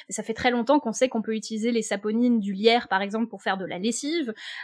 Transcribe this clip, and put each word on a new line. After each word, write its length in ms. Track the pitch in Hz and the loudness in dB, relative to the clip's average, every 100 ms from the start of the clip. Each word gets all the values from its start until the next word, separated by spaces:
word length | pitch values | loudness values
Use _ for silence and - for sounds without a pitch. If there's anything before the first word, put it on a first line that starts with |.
| - | -10
Mais 40 | |
ça 80 | - | -8
fait 100 | 208 | -6
très 200 | 220 254 | -2 0
longtemps 260 | 240 226 294 | 2 4 2
qu'on 140 | 226 | 2
sait 160 | - 262 | 0 0
qu'on 140 | 226 | 0
peut 120 | 220 | -2
utiliser 380 | 220 - 220 233 | -4 -4 -2 0
les 100 | 233 | 0
saponines 560 | 220 233 214 226 247 233 | 0 -4 -2 2 4 4
du 140 | 202 | 2
lierre, 340 | 196 226 240 - | 2 4 4 4
par 160 | 190 | -2
exemple, 240 | 196 220 233 | 0 -2 -4
pour 160 | 196 | -4
faire 160 | 214 190 | -4 -2
de 80 | 180 | -4
la 120 | 180 | -4
lessive. 540 | 214 - 285 339 240 - - - | -2 -2 -2 -2 -4 -6 -12 -14